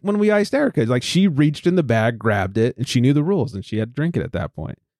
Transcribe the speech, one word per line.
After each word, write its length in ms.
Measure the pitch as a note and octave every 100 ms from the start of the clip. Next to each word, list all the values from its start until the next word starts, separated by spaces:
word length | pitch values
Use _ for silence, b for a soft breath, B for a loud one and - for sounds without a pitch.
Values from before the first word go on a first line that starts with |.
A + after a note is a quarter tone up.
when 160 | G3+ G#3
we 140 | G#3
iced 220 | G#3 G3+ C4+
Erica, 300 | C#4+ - A2+
like, 180 | B2
she 240 | - E3+ G3
reached 400 | C#3 D3+ D3 F3
in 80 | F3+
the 80 |
bag, 340 | C3 A2+ A2+ A#2
grabbed 400 | A2 G2+ F#2+ A2
it, 180 | A#2 -
and 100 | C3+
she 140 | B2
knew 120 | B2+
the 100 | D3
rules, 300 | D#3 G3 A#2
and 100 | G2
she 140 | - G#2+
had 120 | A2+
to 40 |
drink 240 | C3 E3 B2
it 60 |
at 80 | -
that 220 | E2 D2+ -
point. 240 | D#2 - _ _